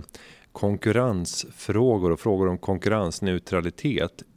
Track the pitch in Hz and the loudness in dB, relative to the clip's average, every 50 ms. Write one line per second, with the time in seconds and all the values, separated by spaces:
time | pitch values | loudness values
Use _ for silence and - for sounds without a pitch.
0 | 82 - - - - - - - - _ - - - 101 101 92 - 107 104 117 | -4 -10 -18 -20 -20 -20 -20 -20 -20 _ -8 -2 -2 0 0 0 0 2 2 2
1 | 127 127 104 90 87 - - - - - - - - - 98 107 123 131 113 101 | 2 2 0 -2 -2 -4 -6 -8 -8 -10 -12 -12 -4 -2 2 4 4 4 4 4
2 | 90 87 82 - - 113 101 95 95 92 90 87 - - 98 90 - 104 107 110 | 4 2 2 2 2 0 2 2 2 2 0 -2 -2 -2 -2 0 2 2 2 2
3 | 98 85 85 - 104 95 90 87 - - 98 90 85 87 - - - 151 123 73 | 0 -2 -2 -2 -2 -2 -2 -2 -2 -2 -2 -2 -2 -2 -6 -4 -4 -2 0 0
4 | 80 87 - - - _ _ | -2 -2 -6 -10 -20 _ _